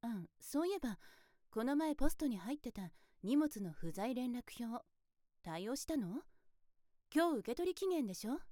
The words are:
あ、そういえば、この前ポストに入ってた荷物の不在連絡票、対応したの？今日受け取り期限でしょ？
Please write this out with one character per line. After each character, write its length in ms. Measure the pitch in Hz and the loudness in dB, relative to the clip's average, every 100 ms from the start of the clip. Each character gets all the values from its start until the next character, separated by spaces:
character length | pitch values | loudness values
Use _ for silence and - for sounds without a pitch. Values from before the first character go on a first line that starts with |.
あ、 240 | 233 214 165 _ | -2 -4 -6 _
そ 220 | - 277 | -2 0
う 40 | 349 | 2
い 60 | |
え 60 | 392 | 0
ば、 200 | 247 190 - - - _ _ | -2 -6 -12 -20 -20 _ _
こ 120 | 220 | -2
の 140 | 240 294 | 2 2
前 180 | 311 294 | 2 6
ポ 140 | 277 | 6
ス 80 | - | 6
ト 100 | 294 | 0
に 80 | 208 | 0
入 200 | 185 294 | -4 -4
っ 20 | |
て 160 | 240 | -6
た 180 | - 180 - _ _ | -6 -10 -10 _ _
荷 140 | 185 285 | 2 4
物 260 | 302 220 | 2 0
の 80 | 190 | -6
不 220 | 156 170 | -4 -4
在 200 | 160 220 | -2 -2
連 200 | 254 254 | -2 -2
絡 180 | 240 - | -4 -8
票、 300 | - 233 226 - _ _ _ _ _ | -8 -6 -6 -10 _ _ _ _ _
対 280 | - 165 202 | -6 -4 -2
応 80 | 269 | -4
し 100 | - | 0
た 80 | 311 | 0
の？ 260 | 185 233 - - - _ _ _ _ _ _ 302 | 0 -4 -8 -20 -20 _ _ _ _ _ _ 4
今 160 | 339 | 4
日 60 | 269 | 2
受 140 | - | -2
け 40 | 247 | 0
取 140 | 254 | 0
り 60 | 339 | 0
期 120 | 381 | 2
限 180 | 349 233 | 2 0
で 80 | |
し 140 | - 214 | -2 -2
ょ？ 140 | 294 - | -4 -4